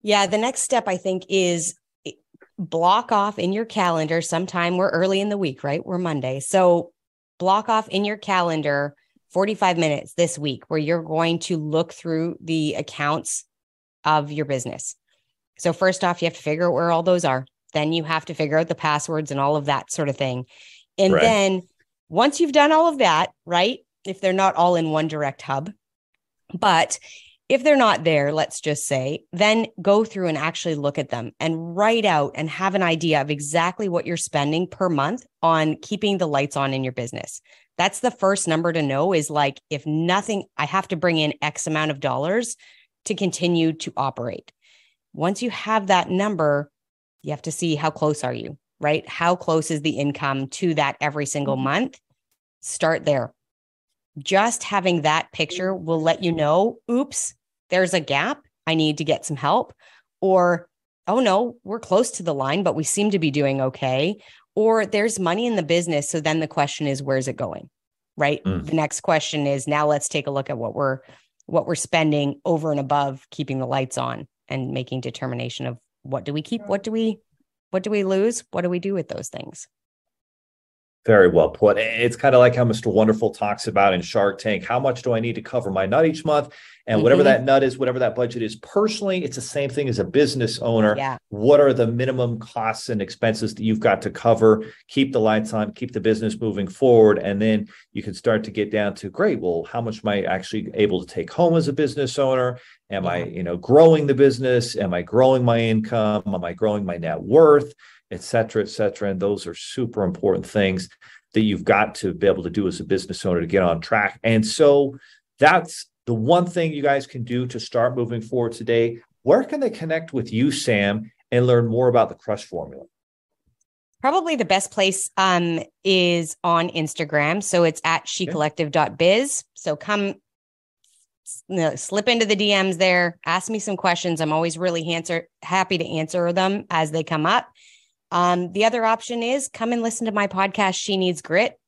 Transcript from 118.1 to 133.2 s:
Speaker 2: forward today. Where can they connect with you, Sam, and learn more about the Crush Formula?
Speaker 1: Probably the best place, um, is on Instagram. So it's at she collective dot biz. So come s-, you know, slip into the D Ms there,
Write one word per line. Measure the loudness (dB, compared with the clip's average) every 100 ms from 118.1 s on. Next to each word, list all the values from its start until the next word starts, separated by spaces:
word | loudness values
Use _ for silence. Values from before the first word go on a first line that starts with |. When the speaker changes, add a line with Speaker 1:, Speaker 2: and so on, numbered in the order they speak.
| -4
Speaker 2:
forward | -4 -2 -2
today. | -4 0 2 2 -2 _ _
Where | 4 4
can | 4 -2
they | -4
connect | -4 -4 -4 -4
with | -6 -4
you, | 0 0
Sam, | 0 0 2 2 -2 -6 _ _
and | 2 4
learn | 4 4
more | 2 4
about | 4 2
the |
Crush | -2 -6 -6
Formula? | -6 -10 -12 -16 -20 _ _ _ _ _ _ _ _ _ _ _
Speaker 1:
Probably | 0 0 0 -2
the |
best | 2 0 0
place, | 0 0 0 -4 0
um, | 2 2 2 -2 -6 _
is | 0 2 4 0 -2 -4
on | 0 2 0
Instagram. | -4 -6 -6 -2 0 0 -2
So | 0 2
it's | 2 2
at | 0 0 -2
she | -6 -4
collective | -2 -2 -2 -2
dot | 0 0 2
biz. | 4 4 0 -6 -10
So | -10 -6
come | -6 -4 -2 -2 -6 _ _ _ _ _ _ _ _ _ _ -20
s-, | -20 -8
you | -2
know, | -2
slip | -4 -6 -2 0
into | 0 2
the | 0
D | 2
Ms | 2 0 2
there, | 2 4 0 -4